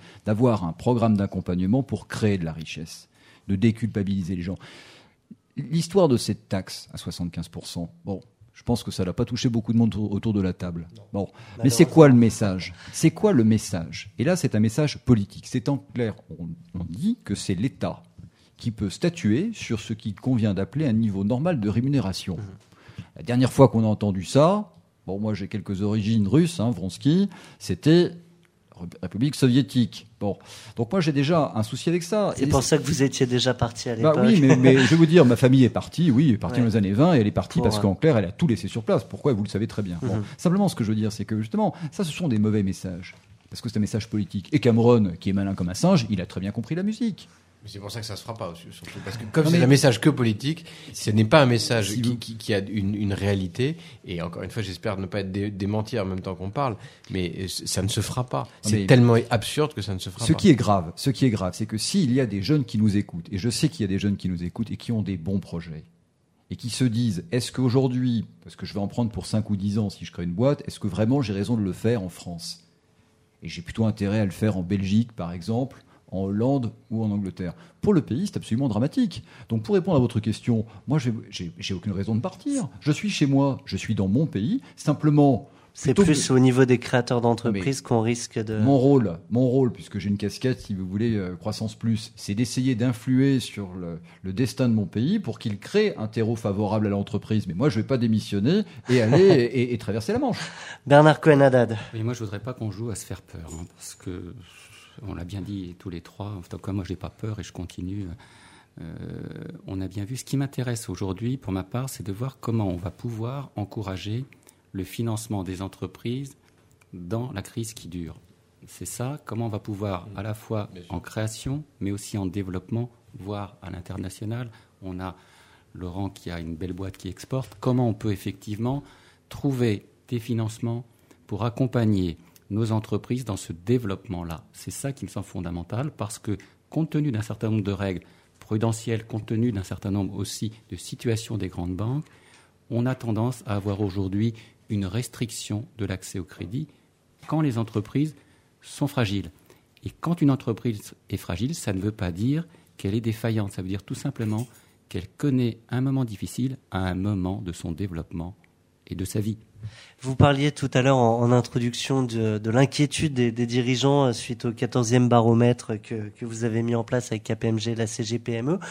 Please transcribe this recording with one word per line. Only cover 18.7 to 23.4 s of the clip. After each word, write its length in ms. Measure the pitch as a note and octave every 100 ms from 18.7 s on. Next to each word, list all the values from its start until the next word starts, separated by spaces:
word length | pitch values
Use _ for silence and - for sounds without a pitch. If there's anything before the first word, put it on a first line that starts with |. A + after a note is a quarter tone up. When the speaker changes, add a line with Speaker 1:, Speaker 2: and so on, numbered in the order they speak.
Speaker 1:
peut 180 | A2 G#2
statuer 640 | - F3 E3+ G#2 A2+ A3
sur 260 | G#3+ - A2
ce 140 | -
qu'il 220 | A2 A2+ G2
convient 380 | C3 B2+ G#2+
d'appeler 320 | F#2+ G2 C#3+ D#3
un 60 |
niveau 300 | A2 A2+ F#2+
normal 360 | G2+ B2 E3 D#3
de 80 | G#2
rémunération. 680 | G#2+ C3 C#3+ F#2+ F#2 - E2
Speaker 2:
Mmh. 680 | G2+ C2+ _ _ - - - -
Speaker 1:
La 60 |
dernière 280 | - A#2+